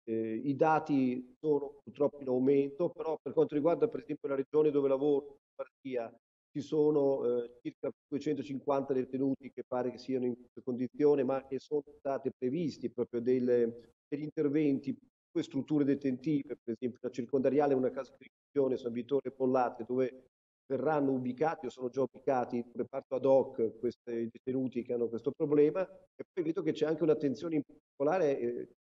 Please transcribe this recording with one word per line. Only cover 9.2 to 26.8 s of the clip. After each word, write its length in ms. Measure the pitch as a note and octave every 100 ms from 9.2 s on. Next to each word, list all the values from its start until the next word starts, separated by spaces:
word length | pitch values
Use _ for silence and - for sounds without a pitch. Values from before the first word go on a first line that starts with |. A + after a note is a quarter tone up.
| C3+ C3+ B2
che 100 | - -
pare 220 | B2 B2
che 80 | A2+
siano 260 | - B2+
in 100 | B2
questa 280 | B2 - -
condizione, 580 | C3 B2 B2 - D3 C#3+
ma 240 | B2+ C3+ C3
che 120 | C3+
sono 220 | - D3 - -
state 340 | C#3 C3+ C3 -
previsti 540 | B2+ D#3 D#3 - A#2+
proprio 300 | A#2+ A#2 A#2+
del, 760 | A#2 B2+ B2 B2 A#2 A#2 - _ -
degli 140 | C#3+
interventi, 760 | D3+ - D3 D3 D3+ C#3 - A#2+ _ _ _
due 120 | E3+
strutture 420 | - C#3 - D3+
detentive, 720 | C#3 C#3 C#3 B2 D#3+ D3 C3+ A#2+
per 120 | - A2+
esempio 220 | B2 -
la 80 | A#2+
circondariale 640 | - A#2 C#3 C3 C3+ C#3+
e 20 | C3
una 140 | B2+
casa 240 | - B2+ -
di 80 | -
reclusione 520 | _ _ C#3+ C3 B2
San 140 | B2+
Vittore 380 | A#2 A#2 C#3 B2+
Pollate, 540 | - C3 B2+ A#2+ B2
dove 460 | A2+ B2+ B2+ B2+ - _ _ _ -
verranno 460 | C3 C3+ D3+ C#3
ubicati 540 | C3 B2+ B2+ D#3 D#3+ B2
o 40 |
sono 200 | B2+ B2+
già 120 | C3
ubicati 540 | B2+ - - B2+ A#2+ B2
in 80 |
un 80 | A#2+
reparto 400 | A2+ - C3+ -
ad 100 | C3
hoc 540 | C3+ C3+ - - A2 -
questi 500 | A#2+ - - A#2 A#2
detenuti 520 | A#2 - C3 B2+ A#2+
che 120 | A2+
hanno 140 | A#2+ A2+
questo 220 | A2+ C#3
problema. 560 | B2+ D#3 D3 D3 F#3 F3+
E 380 | - _ - -
poi 120 | -
vedo 180 | D#3+ F3+
che 100 | D#3
c'è 140 | -